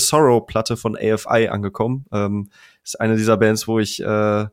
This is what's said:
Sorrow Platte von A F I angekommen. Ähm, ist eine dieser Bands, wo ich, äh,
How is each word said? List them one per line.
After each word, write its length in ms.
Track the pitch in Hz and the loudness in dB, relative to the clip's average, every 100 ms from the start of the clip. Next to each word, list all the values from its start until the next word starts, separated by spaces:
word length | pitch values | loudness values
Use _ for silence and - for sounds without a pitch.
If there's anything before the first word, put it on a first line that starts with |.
Sorrow 400 | - 151 147 120 - | 2 4 4 4 2
Platte 300 | 110 113 117 | -4 -4 -4
von 180 | 113 - | -4 -2
A 40 | |
F 260 | 107 110 - | 0 -2 0
I 180 | 117 110 | 2 2
angekommen. 580 | 107 101 - 113 131 135 | -2 -6 -4 -4 -4 -6
Ähm, 380 | 104 101 104 101 _ - _ | -4 -2 -4 -8 _ -20 _
ist 160 | - - | -16 -4
eine 180 | 113 110 | 0 2
dieser 200 | 110 107 | 2 4
Bands, 320 | 107 110 - | 4 2 0
wo 100 | 113 | 0
ich, 240 | 107 - | -2 -4
äh, 440 | - 107 107 104 107 | -4 0 0 0 -4